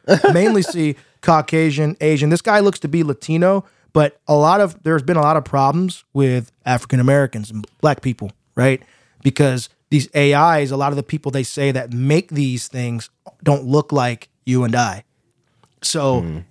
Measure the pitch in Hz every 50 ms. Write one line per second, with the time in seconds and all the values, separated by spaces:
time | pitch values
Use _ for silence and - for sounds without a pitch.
0 | - - 185 - - 403 170 175 196 226 220 202 175 - - 175 156 151 135 -
1 | _ _ _ _ - - 165 156 147 - 165 160 160 160 143 147 156 147 175 -
2 | 151 156 156 139 147 151 165 175 - 220 208 208 202 202 185 - - 143 147 170
3 | 160 147 135 - - - 160 165 175 185 196 196 - _ _ _ _ _ - 156
4 | 151 143 - _ _ - 151 147 147 160 185 202 202 175 165 - - 160 165 156
5 | 127 156 180 160 147 147 160 156 131 - - 139 135 135 147 170 190 180 175 -
6 | _ _ - 139 139 131 127 123 113 - _ _ - 127 127 120 - - 135 127
7 | 123 135 139 143 139 120 - 113 104 - 110 107 104 - _ - - 151 139 -
8 | - 135 113 - 107 95 - _ _ _ - 123 123 135 131 131 - _ _ _
9 | _ _ _ _ - 139 131 - 147 139 127 123 - - _ _ _ - 151 143
10 | 131 - - 147 143 143 143 143 156 170 165 151 143 131 135 135 139 143 143 143
11 | - - 160 147 - 143 127 135 127 - - 147 139 139 131 131 123 117 120 123
12 | 131 139 147 175 180 - 160 143 143 131 123 120 - - - 127 123 120 117 113
13 | - - _ _ - - _ _ - 147 143 139 131 123 139 151 147 - 147 139
14 | 123 123 117 - - _ _ _ - 127 127 127 123 117 117 123 120 104 90 101
15 | - _ _ _ _ _ _ _ _ _ _ _ _ _ _ _ - - - 160
16 | 139 135 127 123 113 82 78 87 90 _